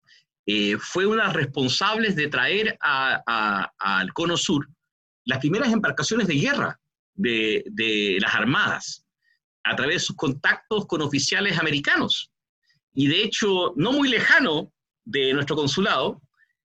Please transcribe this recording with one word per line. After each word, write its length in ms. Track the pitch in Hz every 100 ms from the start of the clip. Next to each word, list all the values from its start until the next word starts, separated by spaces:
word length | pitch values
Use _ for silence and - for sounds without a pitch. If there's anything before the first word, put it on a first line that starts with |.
| _ - _ _ -
eh, 320 | 104 101 107
fue 280 | - 175 196
una 160 | 220
de 60 | 202
las 80 | 160
responsables 800 | 143 143 127 - 196 220 220 151
de 120 | 147
traer 500 | 143 127 190 220 -
a, 400 | 151 135 135 117 -
a, 460 | 117 107 101 90 -
al 340 | 98 95 92
Cono 240 | - 170 170
Sur 300 | - 143 - - _ _ _ _ -
las 140 | 127
primeras 320 | 151 196 262
embarcaciones 560 | 220 160 143 151 226 190
de 80 | 143
guerra 440 | 226 285 107 - _ _ _
de, 500 | - 117 113 110 104 -
de 500 | 104 110 107 101 92
las 140 | 107
armadas, 720 | 113 110 175 160 82 - - _ _ _ _ _ _
a 120 | 107 113
través 200 | 131 175
de 40 |
sus 160 | - -
contactos 720 | 156 139 190 208 - 214 -
con 160 | 165
oficiales 560 | 147 - - 190 196 170
americanos. 720 | 160 143 208 349 - - - _ _ _ _ _ _
Y 140 | 135 139
de 160 | 170
hecho, 500 | 226 - 208 185 175 -
no 160 | 196
muy 160 | 285 269
lejano 640 | 220 208 320 247 151 190 _ _ _ -
de 260 | 139 135
nuestro 220 | 139 143 156
consulado, 680 | 143 190 202 151 156 - - _ _ _